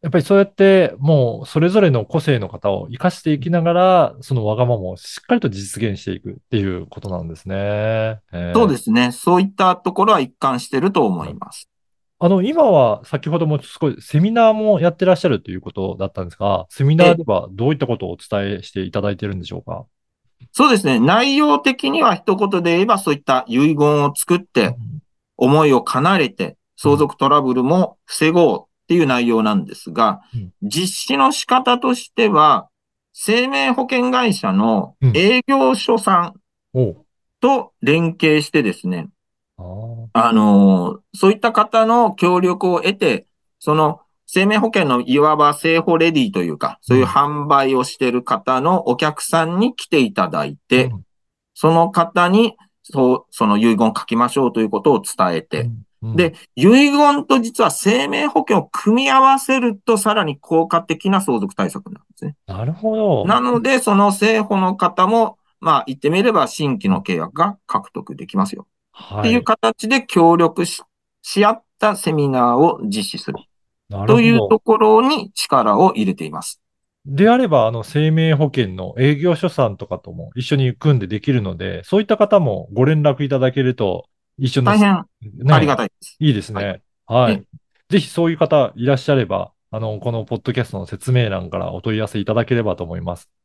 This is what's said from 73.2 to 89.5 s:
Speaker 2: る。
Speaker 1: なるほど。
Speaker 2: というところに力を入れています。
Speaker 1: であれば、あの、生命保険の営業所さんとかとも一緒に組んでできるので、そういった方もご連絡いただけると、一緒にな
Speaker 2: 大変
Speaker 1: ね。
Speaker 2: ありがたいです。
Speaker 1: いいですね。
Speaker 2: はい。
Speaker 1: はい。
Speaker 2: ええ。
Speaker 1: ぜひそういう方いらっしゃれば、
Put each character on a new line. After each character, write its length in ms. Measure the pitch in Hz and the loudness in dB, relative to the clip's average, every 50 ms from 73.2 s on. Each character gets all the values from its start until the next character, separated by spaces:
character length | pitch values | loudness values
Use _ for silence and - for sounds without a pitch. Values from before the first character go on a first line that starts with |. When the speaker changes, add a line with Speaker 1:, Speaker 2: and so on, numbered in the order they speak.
| - - | -10 -10
Speaker 2:
る。 60 | - - - _ _ _ _ _ _ _ _ _ | -12 -12 -14 _ _ _ _ _ _ _ _ _
Speaker 1:
な 120 | 104 98 | -10 -8
る 20 | |
ほ 60 | 98 107 | 2 2
ど。 60 | 110 | 4
Speaker 2:
と 60 | - | 4
い 80 | 233 226 233 | 6 4 4
う 140 | - 107 98 | 2 2 2
と 100 | - - | 0 0
こ 180 | _ - 220 214 | _ 0 2 2
ろ 240 | 226 214 214 220 | 4 4 4 4
に 300 | 247 269 311 294 - 190 | 4 2 0 -2 -4 -10
力 460 | _ - - - - 131 113 107 - 110 | _ -10 -4 0 0 2 2 2 2 4
を 160 | 180 190 - | 4 2 2
入 120 | - 107 | 0 -2
れ 100 | 95 92 | -4 -4
て 100 | - 82 | -6 -8
い 60 | 78 | -12
ま 100 | - - | -12 -12
す。 180 | - - - _ _ _ _ _ _ _ _ _ _ | -14 -14 -16 _ _ _ _ _ _ _ _ _ _
Speaker 1:
で 240 | 143 139 139 196 220 | -10 0 2 4 4
あ 60 | 240 | 4
れ 120 | 247 262 202 | 4 2 2
ば、 200 | 156 131 113 110 | 2 2 2 2
あ 40 | |
の、 120 | 117 117 110 | -2 -6 -10
生 280 | - - 147 151 156 | -4 -2 0 0 2
命 220 | 160 160 160 160 156 | 2 2 2 2 2
保 120 | 139 156 | 2 0
険 240 | 143 - 135 120 95 | 0 0 -2 -2 -2
の 240 | 92 92 90 92 - 113 | -4 -10 -12 -12 -4 0
営 200 | 131 143 151 139 | 2 2 2 2
業 180 | 151 180 175 | 0 0 0
所 140 | - - 175 | 0 -2 -4
さ 180 | - - 135 110 | 0 0 -2 -2
ん 80 | 101 - | -2 -6
と 100 | - - | -10 -10
か 120 | 92 90 | -10 -10
と 120 | _ 85 | _ -16
も 200 | 85 85 82 - - | -16 -16 -16 -12 -10
一 80 | 123 123 | -10 -4
緒 120 | - 151 | -2 0
に 180 | 139 131 127 120 | 0 0 -2 -2
組 220 | _ - 156 143 | _ 0 2 2
ん 40 | 123 | 2
で 80 | 101 87 | 0 -4
で 120 | 104 107 | -6 -6
き 120 | - - 135 | -2 -2 -2
る 80 | 123 | 0
の 160 | 104 95 90 82 | -2 -4 -8 -8
で、 260 | 92 95 92 85 90 | -8 -8 -8 -10 -6
そ 140 | - - 202 | -2 -2 -2
う 40 | |
い 20 | 214 | 0
っ 40 | - | 0
た 80 | 226 | 2
方 240 | - 214 202 214 202 | 0 2 4 4 2
も 300 | 170 127 101 92 85 92 | 2 2 -4 -4 -8 -10
ご 140 | 98 110 127 | -2 0 2
連 160 | 139 160 156 | 2 2 2
絡 240 | 147 147 135 127 147 | 2 0 0 0 -4
い 40 | 135 | -4
た 100 | 143 135 | -2 0
だ 120 | 127 131 | 0 0
け 100 | 127 143 | 0 0
る 140 | 131 127 127 | -2 -2 -2
と、 300 | 127 113 98 90 90 - _ _ _ _ _ _ - | -2 -2 -4 -4 -6 -10 _ _ _ _ _ _ -6
一 120 | 135 123 | -4 -2
緒 120 | - 143 | 0 2
に 40 | 123 | 2
な 80 | - 208 | 4 4
Speaker 2:
大 40 | 214 | 4
変 260 | 208 202 190 175 - _ _ _ - 107 98 - 123 | 4 4 2 0 -2 _ _ _ -20 -20 -16 -4 2
Speaker 1:
ね。 100 | 135 156 | 4 4
Speaker 2:
あ 60 | 156 | 6
り 80 | 156 143 | 6 2
が 80 | 135 | 0
た 100 | - 113 | 0 -2
い 20 | 98 | -6
で 60 | _ _ | _ _
す。 140 | - - _ _ | -20 -20 _ _
Speaker 1:
い 100 | 156 151 | 0 0
い 20 | 127 | 0
で 80 | 104 | 0
す 120 | 95 - 110 | -4 -8 -8
ね。 280 | 98 98 101 - - _ _ _ _ _ | -6 -6 -6 -8 -10 _ _ _ _ _
Speaker 2:
は 140 | _ 113 123 | _ 0 2
い。 20 | |
Speaker 1:
は 80 | 127 113 | 2 2
い。 20 | 107 | 0
Speaker 2:
え 20 | |
え。 220 | 98 - _ - - _ _ _ _ _ _ | -2 -4 _ -20 -20 _ _ _ _ _ _
Speaker 1:
ぜ 100 | - 202 | 0 0
ひ 80 | 143 - | 0 0
そ 160 | - - 170 | -2 0 0
う 60 | 165 | 0
い 40 | 165 | 2
う 20 | 160 | 0
方 340 | 170 - 165 147 131 110 - | 0 2 4 2 2 0 -2
い 100 | 107 120 | -4 0
ら 100 | 131 139 | 0 0
っ 20 | 127 | 0
し 120 | - - | 0 0
ゃ 60 | 143 | 0
れ 100 | 135 113 | 0 0
ば、 260 | 87 98 92 90 92 | -2 -4 -6 -6 -8